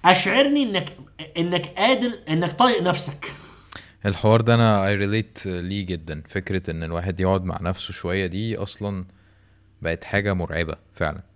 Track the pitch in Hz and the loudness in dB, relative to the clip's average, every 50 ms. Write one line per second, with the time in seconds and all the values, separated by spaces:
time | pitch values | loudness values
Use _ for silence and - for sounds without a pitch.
0 | - 180 175 180 - 196 196 254 277 285 285 294 277 233 196 185 - - - - | 6 6 6 6 4 2 4 4 4 4 4 2 0 0 0 -4 -4 -4 -12 -16
1 | - - - - 156 156 - 175 170 175 180 175 175 - - - 196 240 262 226 | -20 -20 -16 -16 -16 -10 -2 -2 -2 0 0 -2 -2 -4 -4 0 2 4 4 4
2 | 240 247 233 - - - 156 160 180 160 - - 240 254 240 202 175 180 175 143 | 2 -2 -4 -6 -6 -2 0 0 0 -2 2 4 4 4 4 4 2 0 0 0
3 | - - 143 - - - - - - - - - - - - - - - _ _ | -4 -8 -10 -10 -12 -14 -14 -14 -18 -20 -20 -20 -20 -18 -18 -18 -18 -20 _ _
4 | - 104 98 - - 107 110 113 113 113 117 117 117 113 107 101 95 98 101 98 | -2 -2 -2 2 4 4 6 6 6 4 4 6 6 6 4 4 2 2 0 0
5 | 101 98 104 110 110 - _ - - 101 90 90 87 90 98 101 98 90 90 82 | 0 0 0 -2 -2 -4 _ -10 -6 -6 -4 -4 -4 -4 -4 -4 -2 -4 -4 -6
6 | 80 80 78 76 76 - - 101 92 - 95 92 92 - 80 82 82 80 85 85 | -6 -8 -10 -10 -10 -6 -6 -6 -4 -2 -4 -4 -2 -4 -6 -4 -4 -4 -4 -4
7 | 87 98 90 87 95 92 95 95 92 92 82 85 - 87 92 - - - 87 - | -4 -4 -2 0 2 2 2 2 0 -4 -6 -4 -2 -4 -4 -4 -6 -12 -12 -8
8 | - 85 90 98 95 90 85 98 110 113 110 - 101 98 - - 104 101 101 95 | -6 -4 -2 -2 -2 -2 -4 -4 -4 -4 -4 -6 -6 -8 -8 -8 -6 -6 -6 -6
9 | 90 92 - _ _ _ _ _ _ _ _ _ _ _ _ _ - 82 82 82 | -8 -10 -16 _ _ _ _ _ _ _ _ _ _ _ _ _ -4 -4 -4 -4
10 | - - - 101 101 104 98 90 85 - 85 82 85 80 78 - _ _ _ - | -6 -2 -2 0 0 2 0 0 -2 -2 -2 -4 -2 -4 -4 -10 _ _ _ -4
11 | 87 78 76 80 - _ _ | -4 -4 -4 -6 -12 _ _